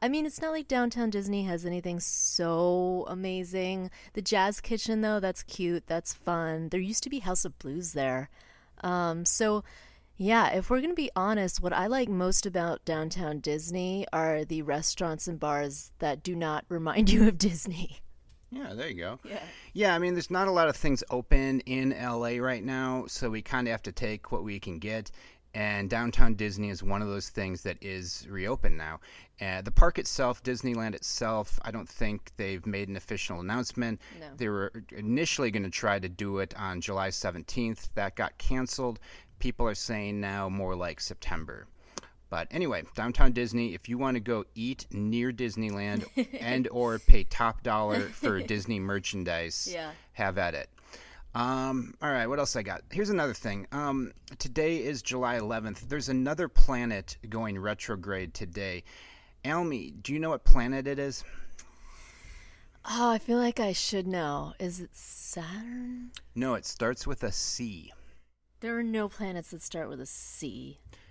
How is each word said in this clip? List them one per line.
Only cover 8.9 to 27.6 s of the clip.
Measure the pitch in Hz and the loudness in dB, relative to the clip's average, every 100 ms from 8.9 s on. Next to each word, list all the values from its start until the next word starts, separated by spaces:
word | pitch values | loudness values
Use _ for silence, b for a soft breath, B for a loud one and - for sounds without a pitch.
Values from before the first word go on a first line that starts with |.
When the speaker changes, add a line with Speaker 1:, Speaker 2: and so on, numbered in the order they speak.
| 180 170 165 | 0 0 0
Speaker 1:
so, | 175 - 220 208 B B B B B - | 0 2 4 2 B B B B B -2
yeah, | 190 226 175 | 4 6 6
if | 190 - | 2 2
we're | 254 | 2
gonna | 320 | 2
be | 349 285 - | -2 -2 0
honest, | 196 220 185 - | 0 2 0 0
what | 180 | 0
I | 175 202 | 0 2
like | 262 226 | 0 0
most | 185 185 - 202 | 2 2 2 2
about | 180 170 - | 0 -2 -2
Downtown | - 156 160 190 156 151 | -2 -2 -2 -4 -4 -4
Disney | 156 151 165 180 180 190 - | -4 -4 -4 -4 -2 -4 -2
are | 160 160 156 | 0 0 0
the | 156 160 | -2 -4
restaurants | 147 147 160 - 175 156 175 | -2 -2 -2 -2 -2 -2 -6
and | 160 | -4
bars | 151 143 143 139 - - | -2 -2 -2 -6 -8 -4
that | 156 135 | -2 -2
do | 180 170 | -4 -4
not | 160 151 - | -2 -4 -4
<laughs> | |
remind | 170 160 214 202 | -4 0 6 8
you | 233 214 | 10 8
of | 170 | 8
Disney. | 202 165 - 165 - - - - - - - | 2 0 -2 -4 -6 -6 -14 -18 -20 -20 -16
Speaker 2:
Yeah, | 254 247 | -12 -10
there | 107 156 | -8 -8
you | |
go. | 90 87 123 | -6 -8 -8
Speaker 1:
Yeah. | - 202 175 B B | -10 -12 -12 B B
Speaker 2:
Yeah, | 185 202 170 | 2 4 4
I | |
mean, | 180 | 2
there's | 175 - | -2 -2
not | 180 190 | 0 2
a | |
lot | 175 160 | 4 4
of | - | 4
things | 147 131 - | 2 2 0
open | 127 - 139 135 135 | -6 6 6 8 0
in | 131 131 131 | 0 0 0
L | - 123 117 | -2 -4 -2
A | 117 120 | -2 -2
right | 127 120 | -2 -2
now, | 117 131 131 127 - | -4 -4 -2 -4 -6
so | - 123 | -4 -4
we | 110 | -4
kinda | - 127 120 | -4 -2 -2
have | 113 | -4
to | 101 | -6
take | - 110 107 - | -4 -4 -4 -6
what | 104 | -6
we | 104 101 | -4 -8
can | 98 82 | -8 -8
get. | 104 110 104 B B B _ 110 | -6 -6 -8 B B B _ -4
And | 104 101 98 | -2 -2 0
Downtown | 120 120 - 117 | 0 6 10 10
Disney | 104 104 98 104 | 10 0 -2 -4
is | 92 | -2
one | 98 98 | 0 0
of | 104 | 0
those | 101 - | -4 -6
things | - 95 92 | -6 -4 -4